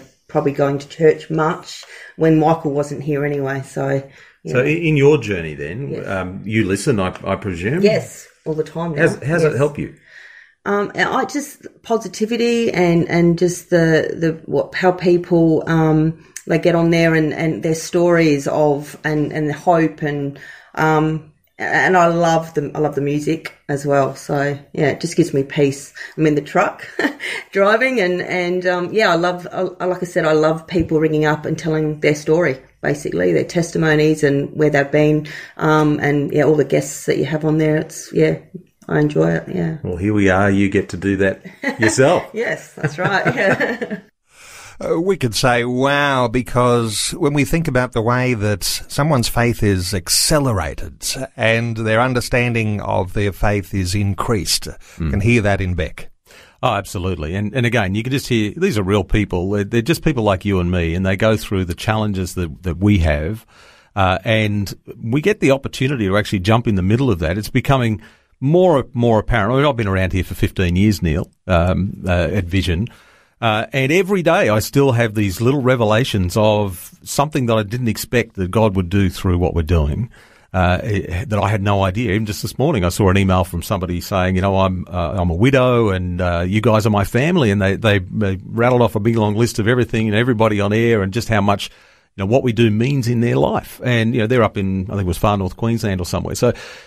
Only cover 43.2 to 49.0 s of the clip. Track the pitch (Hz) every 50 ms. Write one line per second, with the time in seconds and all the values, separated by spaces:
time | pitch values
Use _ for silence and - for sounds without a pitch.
43.2 | - - 240 233 202 190 151 - 269 208 240 - 226 - 202 - - _ _ _
44.2 | _ _ _ - - - - - - - - - - - - 165 175 196 196 -
45.2 | - - 101 - - 127 120 120 120 123 123 127 135 139 143 143 143 143 135 127
46.2 | 123 117 110 131 120 - - 123 123 123 120 120 113 110 104 - - - - -
47.2 | 170 143 147 151 185 - 170 170 160 147 127 123 123 120 - 117 107 120 123 127
48.2 | 127 127 123 104 104 104 104 92 - - - - - - - -